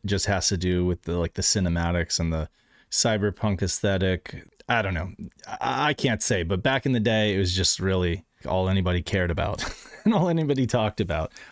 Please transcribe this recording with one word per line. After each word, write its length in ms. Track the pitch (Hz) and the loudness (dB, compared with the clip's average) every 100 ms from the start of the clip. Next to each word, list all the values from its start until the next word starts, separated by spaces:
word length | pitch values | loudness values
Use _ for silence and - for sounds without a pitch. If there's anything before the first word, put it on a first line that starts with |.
| 101 | -2
just 200 | 98 - | -2 0
has 200 | 98 - | 0 0
to 100 | 95 | 0
do 260 | 90 90 90 | 2 2 2
with 180 | 87 | -2
the, 140 | - 87 | -2 -2
like, 160 | 82 - | -2 0
the 80 | |
cinematics 760 | - 107 90 85 85 87 82 - | 0 2 2 0 0 0 -2 -2
and 140 | 82 | -2
the 160 | 80 78 _ _ _ _ | -2 -4 _ _ _ _
cyberpunk 720 | - 117 110 101 - 107 95 | -2 0 2 0 0 -2 0
aesthetic. 840 | 92 - 104 95 92 90 - 76 - - - | 0 0 0 2 2 0 -4 -16 -16 -10 -2
I 140 | 120 | 0
don't 120 | 95 85 | 0 -2
know. 160 | 92 - - - - | -6 -10 -14 -16 -12
I, 420 | - 131 131 151 | -6 -4 0 0
I 40 | |
can't 300 | 151 131 110 | 0 0 2
say, 180 | - 101 | 0 0
but 200 | 85 95 | 0 0
back 220 | 135 131 139 | 0 0 0
in 60 | |
the 60 | 123 | 0
day, 360 | 110 110 107 98 | 2 2 2 2
it 20 | |
was 160 | 92 92 | 0 2
just 240 | 90 - | 0 0
really 460 | 95 95 90 87 - _ - | 0 2 0 -2 -6 _ -2
all 200 | 92 92 | 0 2
anybody 340 | 98 90 90 | 2 2 0
cared 260 | - 98 87 | 0 0 0
about 320 | 82 - - - - - | 0 -2 -4 -6 -8 -14
<laughs> 140 | - 214 | -4 2
and 80 | |
all 140 | 214 180 | 2 2
anybody 380 | 165 151 139 120 | 2 0 0 2
talked 340 | 123 107 - | 2 0 0
about. 320 | 87 80 78 - - | -2 -2 -4 -8 -4